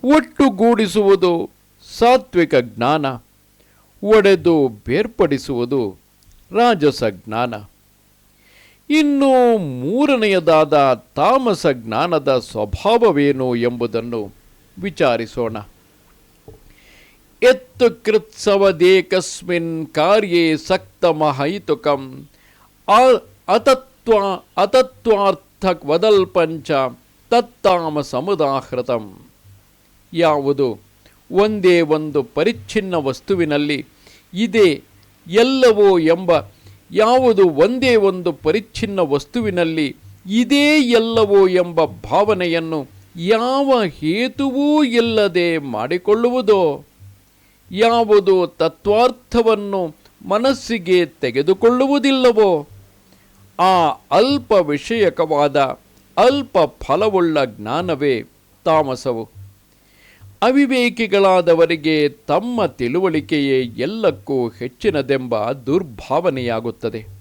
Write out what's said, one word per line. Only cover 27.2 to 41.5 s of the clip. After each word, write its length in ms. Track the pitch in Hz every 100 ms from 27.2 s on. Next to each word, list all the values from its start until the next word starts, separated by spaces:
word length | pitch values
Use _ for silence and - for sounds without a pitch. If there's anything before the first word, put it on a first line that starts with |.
| _
ತತ್ತಾಮ 720 | 233 - _ 202 180 165 147
ಸಮುದಾಹೃತಂ. 1160 | 139 127 165 190 147 135 - 123 120 120 104 92 - _ _ - _ _ _ _ _
ಯಾವುದು 680 | 165 165 147 139 143 135 101 _ _ _ _ _
ಒಂದೇ 480 | 185 208 214 185 175
ಒಂದು 420 | 160 151 156 143
ಪರಿಚ್ಛಿನ್ನ 720 | 127 - 180 233 - 214 190
ವಸ್ತುವಿನಲ್ಲಿ 920 | 175 135 127 - 196 160 147 147 143 - _ _ - _
ಇದೆ 480 | 175 220 208 190 143 - _ _ _ -
ಎಲ್ಲವೋ 720 | 185 233 269 254 208 202 185
ಎಂಬ, 320 | 160 170 185 160 - _ - - _
ಯಾವುದು 580 | 175 214 254 254 202 185
ಒಂದೇ 480 | 143 180 254 254 226
ಒಂದು 360 | 196 185 175
ಪರಿಚ್ಛಿನ್ನ 680 | 147 156 180 196 - 220 196
ವಸ್ತುವಿನಲ್ಲಿ 960 | 165 139 - 247 214 180 165 160 143 - - - 185
ಇದೇ 540 | 214 240 285 294 302
ಎಲ್ಲವೋ 680 | 247 233 226 226 208 202
ಎಂಬ 360 | 190